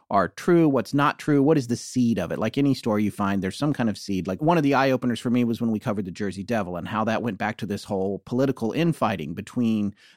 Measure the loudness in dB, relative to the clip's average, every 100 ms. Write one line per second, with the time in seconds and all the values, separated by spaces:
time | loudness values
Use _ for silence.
0 | -2 0 0 -2 4 6 6 4 0 2
1 | 2 0 2 4 6 4 2 -4 -4 0
2 | 2 2 -2 -2 -2 0 0 2 0 0
3 | 0 0 0 0 -2 -2 -2 0 -2 -4
4 | -4 -4 -2 -2 2 2 4 4 4 2
5 | 0 -2 0 0 0 0 -2 -2 -2 -4
6 | -4 -6 -6 -6 -4 -4 -2 -6 -4 -2
7 | 0 0 -2 -4 -4 -4 -6 -6 -4 -2
8 | -2 -4 -4 0 0 0 -2 0 0 0
9 | 0 -2 -6 -8 -8 -2 0 2 0 -4
10 | -18